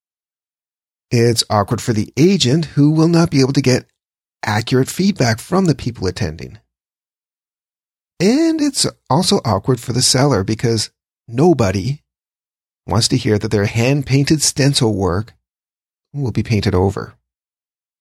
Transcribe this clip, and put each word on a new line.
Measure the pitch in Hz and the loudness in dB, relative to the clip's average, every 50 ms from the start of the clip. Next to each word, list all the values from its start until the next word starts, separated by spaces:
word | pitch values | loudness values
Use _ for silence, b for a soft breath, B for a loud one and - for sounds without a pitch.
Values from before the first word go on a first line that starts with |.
| _ _ _ _ _ _ _ _ _ _ _ _ _ _ _ _ _ _ _ _ _ _ | _ _ _ _ _ _ _ _ _ _ _ _ _ _ _ _ _ _ _ _ _ _
It's | 127 120 117 120 117 - - - | 0 2 2 2 2 0 -2 0
awkward | 107 104 98 - 123 104 | 0 0 0 0 -4 -4
for | - - | -2 -2
the | 113 107 101 - - | -2 -2 -4 -4 0
agent, | 131 151 190 202 160 - 180 170 170 156 | 2 2 4 4 2 2 2 0 0 -2
who | - - 147 143 151 | -2 0 2 2 4
will | 156 156 160 170 | 4 2 2 2
not | 170 165 170 165 | 4 2 2 2
be | 151 139 | 2 2
able | 131 127 | 2 2
to | 139 143 | 2 0
get | 131 127 123 - - _ _ _ _ _ _ _ _ _ _ _ - | 2 2 0 0 -2 _ _ _ _ _ _ _ _ _ _ _ -6
accurate | 113 104 110 110 - 131 127 131 - | -4 -4 -4 -2 0 0 0 0 -2
feedback | - - 185 202 - - 127 117 107 - | -2 -2 0 0 0 0 0 0 -2 -4
from | - - - 190 196 | -4 -4 -2 0 0
the | 165 131 | 0 0
people | - - 120 113 - 98 | -2 -6 -10 -8 -6 -6
attending. | 90 - - 101 80 78 80 65 65 107 - _ _ _ _ _ _ _ _ _ _ _ _ _ _ _ _ _ _ _ _ _ _ _ _ _ _ _ _ _ _ _ - | -6 -4 -4 -6 -6 -6 -10 -14 -16 -16 -20 _ _ _ _ _ _ _ _ _ _ _ _ _ _ _ _ _ _ _ _ _ _ _ _ _ _ _ _ _ _ _ 0
And | 165 208 254 302 330 330 320 311 | 2 2 2 2 2 0 0 0
it's | 294 285 - - - - - _ _ - | -2 -2 -2 -2 -4 -4 -6 _ _ -2
also | 127 160 190 - 202 - - | 0 0 0 0 0 0 0
awkward | 110 95 95 - - 127 120 | -2 -2 0 0 -2 -2 -2
for | - - | -4 -6
the | - 127 | -4 -2
seller, | 123 - - 127 139 147 127 95 | 0 0 2 2 2 2 2 0
because | 98 110 113 - - 117 117 110 - - _ _ _ _ _ _ _ - | 0 -2 -4 -2 -2 -2 -2 -2 -4 -8 _ _ _ _ _ _ _ -6
nobody | 113 127 165 185 160 123 113 95 98 101 90 131 143 - _ _ _ _ _ _ _ _ _ _ _ _ _ _ _ _ _ | -2 2 4 4 4 4 2 0 0 -2 -4 -4 -6 -8 _ _ _ _ _ _ _ _ _ _ _ _ _ _ _ _ _
wants | 95 90 110 - - | -2 0 0 0 2
to | - | 0
hear | 120 - 113 107 101 | 0 0 0 0 0
that | 107 107 | 0 0
their | 110 104 98 | 0 0 0
hand-painted | 101 - 117 117 131 143 147 131 - 131 143 143 - 160 143 | 0 0 0 0 0 0 0 0 0 0 2 2 2 0 0
stencil | - - - - 131 143 139 - 131 110 104 | 0 -2 0 0 0 0 2 2 0 0 0
work | 95 98 87 85 101 113 - - _ _ _ _ _ _ _ _ _ _ _ _ _ _ _ | 0 0 0 0 -2 -4 -8 -14 _ _ _ _ _ _ _ _ _ _ _ _ _ _ _
will | - 143 139 120 | -8 -6 -6 -4
be | - 113 | -4 -4
painted | 107 - 110 101 - - 101 | -2 0 -2 0 0 0 0
over. | 92 92 98 98 - - - - _ _ _ _ _ _ _ _ _ _ _ _ _ _ _ _ _ | 0 0 0 -2 -4 -10 -12 -16 _ _ _ _ _ _ _ _ _ _ _ _ _ _ _ _ _